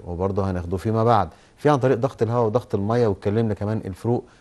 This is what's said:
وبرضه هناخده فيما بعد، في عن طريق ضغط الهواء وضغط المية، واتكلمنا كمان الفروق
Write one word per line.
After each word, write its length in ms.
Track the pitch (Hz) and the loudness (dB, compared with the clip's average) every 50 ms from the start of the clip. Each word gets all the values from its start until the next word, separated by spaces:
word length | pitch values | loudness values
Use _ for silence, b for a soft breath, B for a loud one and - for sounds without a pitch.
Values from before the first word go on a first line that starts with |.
| - | -6
وبرضه 440 | 87 87 82 92 98 95 98 95 95 | -8 -4 -2 -2 -2 0 0 -2 -2
هناخده 260 | 92 90 85 87 92 | -2 -4 -4 -4 -4
فيما 280 | 90 - 110 110 113 113 | -4 -2 -2 0 2 4
بعد، 240 | 120 117 104 92 80 b b b b b | 4 4 4 2 0 b b b b b
في 140 | - - 147 | -2 2 2
عن 80 | 151 131 | 4 4
طريق 180 | 117 131 135 | 4 2 2
ضغط 260 | 113 120 - - - 117 | 2 0 -2 -2 -2 -2
الهواء 240 | 107 117 123 117 | 0 2 2 2
وضغط 280 | 107 107 123 - - - | 2 0 0 -2 -2 -4
المية، 320 | 101 98 104 117 123 120 | -2 -2 0 0 2 2
واتكلمنا 480 | 107 95 - - 104 101 113 117 110 107 | 2 0 -2 -2 -2 0 0 0 0 -2
كمان 260 | - 101 104 110 110 - | -2 -4 -4 -4 -4 -4
الفروق 400 | 98 92 - - 117 120 117 - b b b | -8 -8 -4 -2 -2 -2 -2 -2 b b b